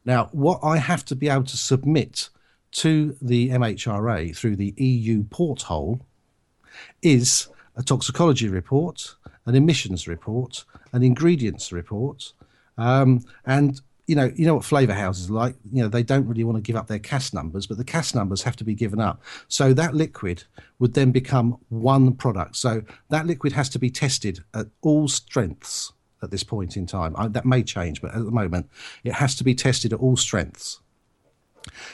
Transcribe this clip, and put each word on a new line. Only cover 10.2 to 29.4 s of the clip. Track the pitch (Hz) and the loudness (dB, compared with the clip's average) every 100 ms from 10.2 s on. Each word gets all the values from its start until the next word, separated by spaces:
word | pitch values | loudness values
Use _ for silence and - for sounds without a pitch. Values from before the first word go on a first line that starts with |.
| - 117 123 - - - _ | -6 -6 -6 -10 -18 -20 _
an | 123 | 2
ingredients | 127 123 170 165 110 - - | 4 4 4 2 0 -6 -8
report, | 87 82 104 135 - - - _ _ _ - | -10 -8 -6 -6 -8 -18 -20 _ _ _ -4
um, | 120 135 131 123 - - - | 2 4 6 4 2 -10 0
and | 135 143 139 - _ - | 2 2 0 -10 _ -2
you | 147 | 2
know, | 127 - | 2 2
you | 160 | 2
know | 143 | 2
what | - | 2
flavor | 143 123 | 2 4
houses | 98 95 92 90 | 2 -2 -4 -4
are | |
like. | 110 127 - 101 | -2 -2 -4 -6
You | 127 | -2
know, | 110 | 0
they | 120 | 0
don't | 120 135 117 | 0 0 0
really | 113 | -2
wanna | 113 110 | -2 -2
give | 101 113 | -4 -6
up | - | -6
their | 107 | -8
cask | - 139 - | -6 -6 -4
numbers, | 85 82 95 - | -6 -8 -8 -8
but | 107 | -8
the | 131 | -6
cask | 165 - | -4 -2
numbers | 123 98 98 | -2 -2 -2
have | 127 - | -4 -6
to | 110 | -6
be | |
given | 104 110 107 | -4 -4 -2
up. | 101 - - - - | -2 -4 -12 -20 -6
So | - 139 | 2 4
that | 131 165 | 4 2
liquid | 151 156 - 95 87 - - - - | 0 -2 -4 -6 -8 -10 -20 -18 -2
would | 123 143 | 0 4
then | 131 | 4
become | 127 131 131 117 117 - | 4 4 2 2 0 -6
one | 113 123 135 127 | -2 4 6 6
product. | 127 127 95 80 - | 4 0 -2 -4 -4
So | 127 110 104 - - | -2 -2 -6 -16 -4
that | 151 165 | -2 0
liquid | 165 143 | -2 -2
has | - 131 | -2 -2
to | 131 | -2
be | 127 | -2
tested | - 139 - 107 85 - | -2 -2 -2 -4 -8 -10
at | 110 110 _ | -10 -10 _
all | 156 151 147 | 2 2 2
strengths | - - 135 92 - - - - _ _ _ | -2 -4 -2 -2 -4 -12 -10 -12 _ _ _
at | 104 | -8
this | 95 | -8
point | - 110 90 101 | -6 -6 -6 -6
in | 90 | -6
time. | 98 82 - | -4 -4 -4
I, | 110 | -4
that | 104 127 | -2 2
may | 127 | 2
change, | - 98 87 69 | 0 -4 -6 -6
but | - | -8
at | - 98 | -8 -4
the | |
moment, | 117 92 90 - - - - 123 | -2 -2 -2 -6 -12 -20 -12 -6
it | |
has | - 135 | -2 -2
to | - | 0